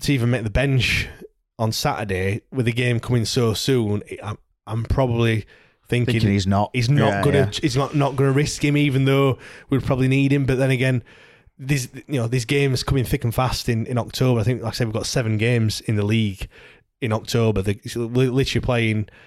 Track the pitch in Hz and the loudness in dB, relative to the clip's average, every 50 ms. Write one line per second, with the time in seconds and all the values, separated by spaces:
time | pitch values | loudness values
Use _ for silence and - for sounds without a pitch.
0 | - - 147 131 113 120 120 117 110 107 101 - 131 143 135 127 104 104 - - | -2 0 0 2 2 2 0 0 -2 -2 0 0 2 2 2 2 2 2 0 -2
1 | - - - - - - _ _ _ _ _ - 113 110 107 - - 147 135 - | -2 -4 -8 -14 -20 -20 _ _ _ _ _ -4 -2 -2 -2 -2 -2 -2 -2 -2
2 | 107 101 98 90 95 95 101 - - _ - 131 120 120 113 117 127 123 120 113 | -4 -4 -2 -2 -2 -2 -2 -4 -6 _ -4 -4 -2 -2 -2 0 0 0 0 -2
3 | - - 123 120 113 - - 131 120 113 104 - - - 135 123 113 104 104 104 | -2 0 0 0 0 0 0 0 0 0 0 0 0 0 0 2 2 0 -2 -4
4 | - - 95 - - 101 104 - _ _ _ _ _ - 110 113 113 - - - | -4 -8 -12 -12 -10 -12 -12 -12 _ _ _ _ _ -8 -6 -4 -2 0 0 2
5 | 135 123 117 117 117 113 113 107 - - - - _ _ _ _ _ - 117 123 | 2 2 2 2 2 2 2 0 -2 -6 -14 -20 _ _ _ _ _ -2 -2 0
6 | 120 - 120 117 110 101 98 101 98 95 101 101 104 - - 127 117 117 143 110 | 2 2 2 2 2 2 2 2 2 2 2 2 0 0 0 -2 0 2 2 2
7 | 107 107 101 101 95 98 92 95 98 101 104 - - 156 117 131 135 131 - 147 | 2 2 2 2 2 2 4 2 2 0 0 -2 -2 -2 0 0 -2 0 0 0
8 | 139 139 135 135 139 139 135 139 151 135 - - - 147 143 147 147 147 127 135 | 0 0 2 2 2 2 2 2 0 0 -2 -2 0 0 2 2 2 2 2 2
9 | 135 131 135 139 139 135 123 - - - - - - - 139 131 - - 139 127 | 2 4 4 4 4 2 2 -2 -6 -14 -20 -20 -6 -2 -2 0 0 0 0 2
10 | 131 131 135 135 139 139 139 143 139 127 131 123 135 131 131 123 127 131 131 120 | 2 2 4 4 4 4 2 2 2 0 0 2 2 2 2 2 2 2 0 0
11 | - - - - - - - _ _ _ _ - 135 131 147 139 123 113 - 131 | -2 -6 -14 -20 -20 -20 -20 _ _ _ _ -10 -4 -2 -2 -2 -2 -6 -12 -16
12 | - - 143 131 117 117 123 131 117 - 147 143 139 139 127 123 - - 135 135 | -10 -6 -4 -2 -2 0 -2 -2 -2 0 0 2 2 2 0 -2 -2 0 0 0
13 | 117 - - - - 120 110 - 127 120 - - - - 120 110 113 120 127 120 | 0 0 -2 -2 -2 -2 0 0 0 -2 -2 -4 -2 -2 -2 -2 -2 -2 -4 -4
14 | 110 113 - - 135 127 123 117 104 123 127 110 110 113 - - 127 113 107 113 | -4 -4 -4 0 0 2 2 2 2 0 -2 -2 -4 -6 -4 -4 -4 -4 -4 -4
15 | - - - 139 120 110 110 104 110 117 123 120 110 110 - - - - 113 104 | -6 -4 -2 -2 0 0 0 0 0 2 2 2 2 0 -2 -4 -4 -2 -2 0
16 | 101 104 110 113 110 104 95 - - - - - - - - _ _ _ _ _ | 0 2 2 2 0 0 -2 -6 -10 -12 -12 -16 -20 -20 -20 _ _ _ _ _
17 | - 113 110 110 101 - - 120 113 110 104 98 95 104 101 101 - 117 - 117 | -4 -4 -2 -4 -4 -2 -2 0 2 2 0 0 0 -2 -4 -4 -6 -10 -6 -6
18 | 120 113 120 123 131 127 120 135 139 - - 120 - - 127 117 113 110 110 107 | -4 -2 0 0 0 2 2 0 0 0 -2 -2 -2 0 0 0 0 0 0 -2
19 | 101 - - - - | -4 -6 -10 -20 -20